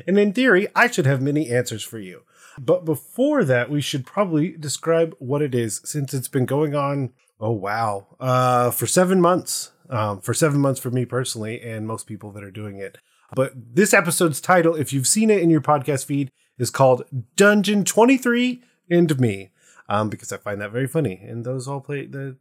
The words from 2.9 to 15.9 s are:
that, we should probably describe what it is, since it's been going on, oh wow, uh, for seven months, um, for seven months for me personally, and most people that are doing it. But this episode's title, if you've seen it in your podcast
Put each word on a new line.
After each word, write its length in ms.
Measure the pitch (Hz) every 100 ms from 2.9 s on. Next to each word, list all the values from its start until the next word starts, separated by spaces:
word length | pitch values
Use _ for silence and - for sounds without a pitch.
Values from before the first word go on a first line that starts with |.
| 147 - - 277 294 151
that, 240 | 123 120
we 100 | 147
should 260 | - 147 127
probably 520 | - 202 156 147 165
describe 560 | 147 - 160 165 165 -
what 220 | 127 147
it 140 | 147 123
is, 240 | 113 - -
since 280 | 151 135
it's 140 | 139 123
been 180 | 139 123
going 300 | 139 156 143
on, 360 | 139 143 127 _ _ -
oh 140 | 110
wow, 540 | 110 95 110 113 101 - -
uh, 520 | 131 127 127 123 120
for 160 | - 120
seven 340 | 180 180 190
months, 500 | 170 180 - - - _ -
um, 300 | 120 107 98
for 140 | -
seven 260 | 113 160 143
months 220 | 139 127
for 100 | 127
me 140 | 123 120
personally, 560 | 123 123 117 107 117
and 260 | 117 110 110
most 200 | 110 -
people 260 | 104 107
that 100 | 101
are 80 | 101
doing 260 | 101 107 98
it. 180 | 95 - _ _ -
But 200 | 123 135 131
this 380 | 117 123 208
episode's 480 | 202 170 - 175 139
title, 340 | - 185 165 160
if 160 | 135
you've 160 | 139 127
seen 220 | 214 220
it 120 | 208
in 80 | 165
your 120 | 156
podcast 420 | 139 147 135